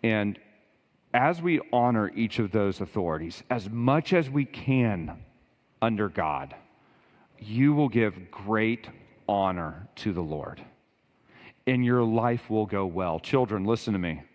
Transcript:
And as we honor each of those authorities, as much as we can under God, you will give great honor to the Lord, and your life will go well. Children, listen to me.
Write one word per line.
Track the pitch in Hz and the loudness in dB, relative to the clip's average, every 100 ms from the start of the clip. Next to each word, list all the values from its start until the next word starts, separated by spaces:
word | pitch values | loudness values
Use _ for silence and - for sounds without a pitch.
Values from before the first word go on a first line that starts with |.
And | 117 110 104 101 - _ _ _ _ _ _ | 2 2 0 -4 -14 _ _ _ _ _ _
as | 120 135 170 | 2 2 2
we | 170 160 - | 0 0 2
honor | 123 120 117 104 - | 2 4 2 0 -2
each | 110 - | -4 0
of | 107 | 0
those | 110 101 92 | 0 0 -2
authorities, | 98 - 90 78 82 - - | -6 -4 -4 -4 -6 -12 -6
as | 123 98 | -6 -4
much | 113 120 147 160 | 0 2 2 4
as | 185 139 | 0 2
we | 143 | -2
can | 139 - - 131 120 95 78 - - _ _ _ _ _ | -2 -4 0 2 4 0 -6 -12 -18 _ _ _ _ _
under | 113 107 104 | -2 0 -2
God, | - 80 69 69 - _ _ _ _ _ _ _ _ | -2 -2 -2 -8 -16 _ _ _ _ _ _ _ _
you | 107 113 139 | -8 2 4
will | 147 143 | 4 2
give | 117 110 95 90 | 4 2 -2 -16
great | - 98 110 110 117 - - - - - | -14 -2 0 2 -2 -8 -20 -20 -14 -2
honor | 101 95 90 80 80 98 | 0 2 0 -6 -8 -16
to | - 110 | -8 -4
the | 90 | -4
Lord, | 82 76 - - - _ _ _ _ _ _ - - _ | -4 -6 -8 -14 -20 _ _ _ _ _ _ -20 -20 _
and | - 127 | -2 0
your | 123 123 | 2 2
life | 117 113 117 120 - | 4 2 2 -2 -2
will | 110 107 | -2 0
go | 101 95 | -2 -2
well. | 87 90 80 | -2 -2 -4
Children, | - 135 120 104 | 0 2 2 0
listen | 98 117 - | 0 0 0
to | 98 | -2
me. | 90 78 71 | -2 -6 -12